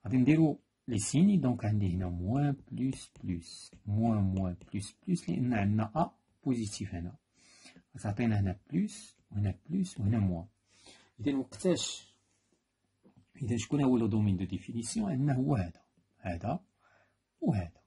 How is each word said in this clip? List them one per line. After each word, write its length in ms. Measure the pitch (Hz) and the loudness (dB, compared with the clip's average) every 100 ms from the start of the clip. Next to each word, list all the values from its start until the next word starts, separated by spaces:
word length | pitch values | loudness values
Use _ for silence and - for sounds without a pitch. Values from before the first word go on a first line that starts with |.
غادي 120 | 107 127 | 0 4
نديرو 440 | 127 160 160 - _ _ - | 6 6 4 2 _ _ -4
لي 100 | 110 | -4
سيني، 380 | - 135 196 196 | 0 4 6 6
دونك 280 | 127 110 | 2 0
عندي 300 | 107 107 95 | 0 2 2
هنا 140 | 87 90 | 0 -2
موان 480 | 87 90 135 143 139 - | -2 -2 0 0 -2 -8
بلس 400 | 117 131 131 - - | -4 -4 -4 -12 -12
بلس، 500 | 101 87 - - - - 101 | -6 -6 -8 -20 -20 -14 -4
موان 320 | 104 117 107 | 0 2 2
موان 380 | 95 95 92 87 - | 2 2 -2 -4 -8
بلس 220 | 101 101 - - | -8 -8 -12 -2
بلس، 220 | 175 - | -2 -2
لأن 260 | - 123 | -2 0
عندنا 380 | 113 101 107 110 156 | 2 2 2 0 0
أ 140 | 175 _ _ _ | -2 _ _ _
بوزيتيف 500 | 143 120 107 - 101 | -2 -2 -2 -6 -8
هنا، 220 | 90 87 127 _ _ _ - - - _ - | -8 -8 -12 _ _ _ -20 -20 -20 _ -8
غتعطينا 440 | 110 101 120 107 | -6 0 2 2
هنا 180 | 98 - _ | 0 -2 _
بلس 460 | 160 208 - - _ _ | -2 -2 -6 -20 _ _
وهنا 280 | 104 101 - - | -2 -2 -4 -6
بلس 320 | 185 185 - | -4 -4 -2
وهنا 180 | 101 113 | 0 2
موان. 280 | 98 85 90 _ _ _ - - _ - | 0 -2 -8 _ _ _ -20 -20 _ -4
إذن 140 | 113 | -2
وقتاش، 800 | 139 127 - 185 165 - - - _ _ _ _ _ _ _ _ _ _ _ _ - | -2 -4 -4 0 0 -2 -10 -18 _ _ _ _ _ _ _ _ _ _ _ _ -10
إذن 160 | 117 117 | -4 -4
شكون 240 | - 147 | -2 2
هو 140 | 139 123 | 4 4
لو 100 | 113 | 4
دومين 300 | 107 104 92 | 2 2 2
دو 80 | |
ديفينيسيون؟ 680 | 92 98 - 117 117 226 202 | -2 -6 -6 -8 -4 -2 -2
عندنا 220 | 135 143 | 0 0
هو 220 | 127 139 131 | 2 2 0
هذا، 260 | 85 - _ _ _ _ | -2 -8 _ _ _ _
هذا 460 | 92 85 98 170 _ _ _ _ _ _ _ _ | -8 -6 -4 -6 _ _ _ _ _ _ _ _
وهذا. 380 | 294 104 85 _ | 0 0 -4 _